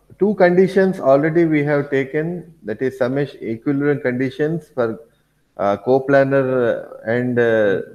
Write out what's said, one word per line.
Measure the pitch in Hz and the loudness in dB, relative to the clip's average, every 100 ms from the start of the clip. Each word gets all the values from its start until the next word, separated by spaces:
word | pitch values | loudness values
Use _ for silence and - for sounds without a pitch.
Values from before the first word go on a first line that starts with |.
| _ - | _ -4
two | 196 208 | -2 2
conditions | 180 175 185 190 190 185 | 4 4 2 2 0 0
already | 135 139 160 160 165 | 2 2 2 2 2
we | 151 | 2
have | 143 147 143 | 0 -2 0
taken, | 135 131 156 160 175 - - | -2 -2 -4 -4 -8 -12 -16
that | - 107 | -12 -6
is | 131 123 | -4 -2
summation | 123 135 139 - | -2 -2 -4 -8
equilibrium | 95 113 - 139 143 139 | -10 -6 -4 -2 0 0
conditions | 127 123 131 - 151 170 - - | -2 -2 -4 -2 -4 -4 -8 -4
for, | 117 110 - _ _ _ _ - | -4 -4 -14 _ _ _ _ -4
uh, | 98 101 - | -2 -2 0
coplanar, | 131 135 139 135 135 131 127 120 | 0 4 2 4 2 0 0 0
uh, | - - - 107 120 | -2 -6 -12 -4 -2
and, | 123 120 | -2 0
uh, | 117 110 104 92 - | 2 2 2 0 -4